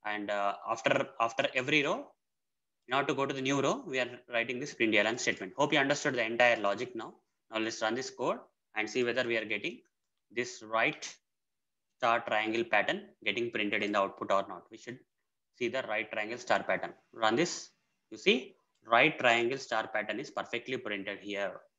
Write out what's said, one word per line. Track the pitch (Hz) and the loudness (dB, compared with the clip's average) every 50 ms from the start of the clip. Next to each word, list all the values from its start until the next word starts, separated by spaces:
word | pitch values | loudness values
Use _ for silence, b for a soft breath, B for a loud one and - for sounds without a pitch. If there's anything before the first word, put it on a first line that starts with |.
| _ | _
And, | 107 104 104 104 101 | -6 -6 -6 -4 -2
uh, | 104 101 101 101 98 - - - | -2 0 0 0 -2 -2 -4 -6
after, | 110 - - 139 139 139 - - - - | -6 0 2 2 2 2 0 -4 -2 -2
after | 117 117 - - 135 - - | -2 -2 0 -2 -2 -2 0
every | 131 127 135 147 151 139 | -2 -2 2 2 2 2
row, | 147 185 254 285 - _ _ _ _ _ _ _ _ _ _ _ _ _ _ _ - | 2 -2 -4 -6 -12 _ _ _ _ _ _ _ _ _ _ _ _ _ _ _ -2
in | 127 | 0
order | 135 139 147 | 0 2 2
to | 143 | 0
go | 131 139 | 0 0
to | 139 139 | -2 -2
the | 135 131 | -2 0
new | 131 143 139 | 0 2 2
row, | 139 143 190 269 269 | 2 2 2 0 -2
we | 185 135 131 | -4 -2 -2
are | 123 117 120 - - - 123 | -2 -2 -4 -14 -14 -4 -2
writing | 117 117 120 127 123 | -2 -2 0 -2 -6
this | 139 - - | -6 -8 -2
print | - 120 110 107 | 0 2 4 4
ln | 107 101 110 117 123 | 4 4 4 2 0
statement. | - - 113 - 98 92 - | 0 -2 -2 -2 -4 -10 0
Hope | - 143 143 151 | 0 2 4 4
you | 151 | 2
understood | 135 139 147 147 - 151 131 | 4 4 2 0 0 -2 0
the | 123 113 | 0 -2
entire | 113 117 117 123 120 117 | -2 4 4 6 6 6
logic | 110 104 101 101 101 127 123 95 | 4 2 0 0 0 -4 -6 -6
now. | 113 110 147 208 _ _ _ _ _ _ _ | -10 -10 -10 -12 _ _ _ _ _ _ _
Now | 113 113 | -4 -2
let's | 110 113 113 - 113 | -2 -2 -2 -2 0
run | 110 110 | 0 0
this | 123 131 - | 0 -4 -8
code | - - 120 151 202 254 - _ _ _ _ _ _ | -6 -4 -2 -2 -2 -4 -6 _ _ _ _ _ _
and | 107 110 107 | -6 -6 -2
see | - 131 123 | 0 0 0
whether | 120 113 127 127 | 2 2 0 0
we | 120 117 | 0 0
are | 113 110 | -2 -2
getting | 104 110 104 104 160 226 - _ _ _ _ _ _ _ _ _ _ | -2 -6 -4 -4 -6 -10 -10 _ _ _ _ _ _ _ _ _ _
this | 107 120 123 120 - - 113 | -6 -6 -6 -6 -6 -14 -12
right | 107 110 110 117 147 147 - - - - _ _ _ _ _ _ _ _ _ _ _ _ _ _ _ _ _ | -2 0 2 2 2 0 -4 -12 -14 -16 _ _ _ _ _ _ _ _ _ _ _ _ _ _ _ _ _
star | - 120 117 117 | 2 2 2 2
triangle | - - 117 107 110 110 110 117 117 | 0 0 0 0 0 0 0 -2 0
pattern | 113 - 104 98 - 92 208 - - - _ - | 2 2 2 2 2 -2 -4 -6 -12 -20 _ -4
getting | 110 104 120 120 120 - | -4 -2 -2 -2 -2 -2
printed | 113 107 104 104 107 104 | -2 -2 0 0 0 0
in | 101 104 | 2 2
the | 104 | 2
output | 98 98 - - - 101 101 | 2 2 -2 -8 -2 0 2
or | 98 98 - | 0 0 -2
not. | 95 87 - _ | -8 -14 -16 _
We | 110 113 | -20 -18
should | - - 123 135 - _ _ _ _ _ _ _ _ _ _ | -14 -14 -14 -14 -16 _ _ _ _ _ _ _ _ _ _
see | _ 123 117 | _ -4 -2
the | 110 135 123 | -2 -2 -4
right | 107 107 107 110 107 | -2 -2 -4 -4 -4
triangle | - 110 107 107 117 123 | -4 -6 -4 -4 -6 -10
star | - - 110 98 90 | 0 2 2 2 2
pattern. | - 98 90 87 87 - _ _ _ - | 0 -2 -2 -2 -6 -10 _ _ _ -6
Run | - 113 110 110 | 0 2 2 4
this. | 123 170 170 - - - - _ _ _ _ _ _ _ _ | 4 2 2 0 -8 -12 -16 _ _ _ _ _ _ _ _
You | 110 110 | -16 -2
see, | - 185 220 254 - - - _ _ _ _ _ _ | 4 4 4 4 2 -6 -18 _ _ _ _ _ _
right | - 117 117 135 156 151 | 4 6 6 6 6 4
triangle | - - 127 117 117 117 117 135 135 | 4 4 6 6 6 4 2 0 -2
star | - - - 110 110 | -4 -2 -2 -2 -2
pattern | 107 - 107 104 104 104 107 | 0 -2 -4 -2 -2 -4 -6
is | 151 - | -6 -6
perfectly | - - 117 - - 117 - - 127 120 | -6 -6 -6 -4 -4 -6 -4 -4 -6 -6
printed | - 110 104 101 98 104 101 95 | -4 -4 -6 -6 -6 -8 -8 -8
here. | 98 104 101 98 101 95 90 - - _ _ | -8 -8 -4 -4 -4 -4 -4 -8 -16 _ _